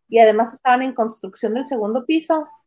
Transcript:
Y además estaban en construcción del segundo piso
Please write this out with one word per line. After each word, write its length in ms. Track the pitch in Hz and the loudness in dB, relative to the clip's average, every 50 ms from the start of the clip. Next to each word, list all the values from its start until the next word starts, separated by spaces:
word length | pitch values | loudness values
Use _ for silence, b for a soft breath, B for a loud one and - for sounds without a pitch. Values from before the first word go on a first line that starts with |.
| _ - | _ 0
Y 100 | 220 226 | 4 6
además 340 | 226 220 214 214 233 233 | 6 6 6 4 0 -2
estaban 300 | - - - 262 247 254 | -4 -4 0 0 0 0
en 100 | 262 262 | 0 -4
construcción 640 | 262 - 220 226 226 - - 190 - - - 220 214 | -4 -4 -4 -4 -6 -10 -14 -16 -12 -8 -6 -6 -4
del 140 | 247 277 - | -6 -6 -6
segundo 360 | 277 233 208 208 226 262 240 | -6 -4 -4 -4 -4 -4 -2
piso 440 | - 311 320 320 - 330 311 302 - - _ _ | -2 -2 -2 0 -2 -2 -2 -4 -8 -14 _ _